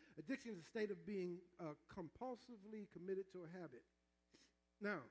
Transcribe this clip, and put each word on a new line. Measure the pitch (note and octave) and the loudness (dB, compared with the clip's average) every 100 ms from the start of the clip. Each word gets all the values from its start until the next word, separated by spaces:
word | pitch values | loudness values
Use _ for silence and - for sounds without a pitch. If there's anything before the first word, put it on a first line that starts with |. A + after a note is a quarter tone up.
| - - | -10 -6
Addiction | D#3 C4 A#3 F#3 | 0 2 2 -4
is | D3+ | -2
a | |
state | A3 G#3 | 2 4
of | F3+ E3+ | 2 2
being, | G3 F3+ F3 - - | 2 2 0 -6 -4
uh, | D#3+ D3 - | -4 -4 -6
compulsively | G3 E3 - B3+ B3 - A3 G#3 A3 G3+ | -4 -4 -2 -2 -2 -6 -12 -6 -6 -4
committed | E3+ F3+ F#3+ F#3+ | -4 2 2 2
to | F3+ D#3+ | -4 -6
a | F#3 | -4
habit. | D#3 A#2 - _ _ _ _ - - _ _ _ | -6 -8 -16 _ _ _ _ -20 -20 _ _ _
Now, | G#3 F3 A2+ | 4 4 0